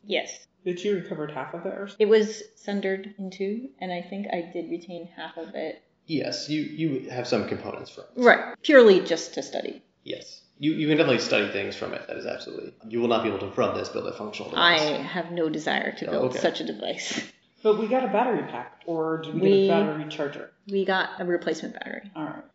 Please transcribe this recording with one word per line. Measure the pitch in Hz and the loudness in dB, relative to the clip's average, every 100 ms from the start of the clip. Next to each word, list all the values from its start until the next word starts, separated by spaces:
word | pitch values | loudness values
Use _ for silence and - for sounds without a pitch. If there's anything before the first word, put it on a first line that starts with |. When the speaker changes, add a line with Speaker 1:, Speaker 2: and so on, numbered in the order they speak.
Speaker 1:
Yes. | 208 175 - - _ _ | -4 -4 -4 -16 _ _
Speaker 2:
But | 185 175 | -6 -4
you | 208 | -2
recovered | 190 156 156 147 | -2 -4 -8 -6
half | 139 143 | -8 -10
of | 175 190 | -8 -8
it | |
or | - 202 | -8 -10
something? | - 208 | 0 6
Speaker 1:
It | |
was | 220 214 - - | 6 4 -4 -16
sundered | _ - 202 196 196 202 - | _ -6 -4 -2 -4 -6 -12
in | 190 | -12
two, | - 196 226 269 - | -6 -6 -4 -10 -10
and | 185 | -8
I | 175 | -6
think | 175 196 202 | -8 -10 -4
I | 175 170 | -4 -4
did | 175 165 | -8 -8
retain | 170 - 170 175 - | -8 -8 -14 -14 -14
half | 160 170 | -14 -12
of | 165 151 | -10 -8
it. | 156 - _ _ - | -8 -10 _ _ -6
Speaker 3:
Yes, | 143 127 - - | -4 -2 -6 -4
you, | 151 | -4
you | 143 - 160 131 - | -4 -2 -2 -2 -6
have | 127 - | -8 0
some | 113 104 | 0 0
components | 101 104 - - | -6 -6 -10 -12
from | - - - | -18 -14 4
it. | |
Speaker 1:
Right, | 240 - - - | 6 6 2 -6
purely | - 277 220 185 | 8 10 12 10
just | - 165 - | 6 -4 -4
to | 151 | -10
study. | - - - - _ _ | -8 -8 -8 -10 _ _
Speaker 3:
Yes. | - - - - _ - | -12 -12 -14 -20 _ -4
You, | 147 | -2
you | 160 151 | 0 2
can | 156 | 4
definitely | 151 117 | 6 4
study | - 110 101 | 4 2 2
things | 98 101 - | -2 -4 -6
from | - | -8
it. | - - | -8 -8
That | - | -8
is | - | -8
absolutely. | - - - - _ 110 | -8 -10 -12 -12 _ -6
You | 117 | 0
will | 117 | 2
not | 156 | 2
be | 110 | 2
able | 98 | -2
to, | 101 | -4
from | - 104 98 | 0 0 0
this, | 95 | -4
build | - - | -6 -6
a | |
functional | - 104 - - | -8 -10 -8 -6
device. | 175 175 160 | 4 4 4
Speaker 1:
I | 151 131 | 2 -2
have | 160 180 170 | -4 -6 -6
no | 175 160 | -2 -2
desire | 156 151 139 - - | -2 -2 -2 -2 -6
to | - | -4
Speaker 3:
Oh, | |
Speaker 1:
build | 151 127 | 0 0
Speaker 3:
okay. | - | 2
Speaker 1:
such | 170 160 | 0 0
a | |
device. | 117 - 95 - - - - - _ _ | -8 -6 -6 -6 -6 -6 -8 -18 _ _
Speaker 2:
But | 220 214 | 2 2
we | 214 | 2
got | 254 | 0
a | 233 | 2
battery | 202 254 180 - | 2 2 0 -4
pack, | 120 - - - | -10 -12 -14 -6
or | 160 160 160 | -2 0 -2
did | 160 | -4
we | 165 | 2
Speaker 1:
We | 190 196 190 | 6 6 6
Speaker 2:
get | 165 | 4
a | 156 | 2
battery | 151 151 | -2 -6
charger? | - 143 - - _ 202 | -4 -6 -6 -14 _ -4
Speaker 1:
We | 196 | -2
got | 190 190 - - | 2 0 -2 -4
a | |
replacement | 180 175 160 156 - | -2 0 0 -4 -6
battery. | - - - - - | -10 -12 -12 -12 -10
Speaker 2:
All | |
right. | 302 - - | -10 -10 -16